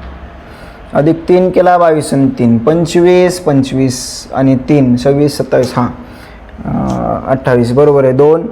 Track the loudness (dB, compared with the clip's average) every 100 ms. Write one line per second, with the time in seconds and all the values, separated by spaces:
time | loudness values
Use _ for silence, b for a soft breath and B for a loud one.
0 | -18 -18 -20 -20 -20 B B B B -2
1 | 0 0 2 2 2 2 2 4 2 2
2 | 0 0 0 0 0 2 2 0 0 2
3 | 4 4 2 0 -2 0 0 -2 -2 -4
4 | -10 -14 -8 -2 0 0 0 2 2 2
5 | 0 0 0 -2 -2 0 0 -2 -4 -6
6 | B B B B B -14 -8 -6 -4 -4
7 | -4 -6 -4 -4 0 0 2 2 2 4
8 | 2 2 2 2 -2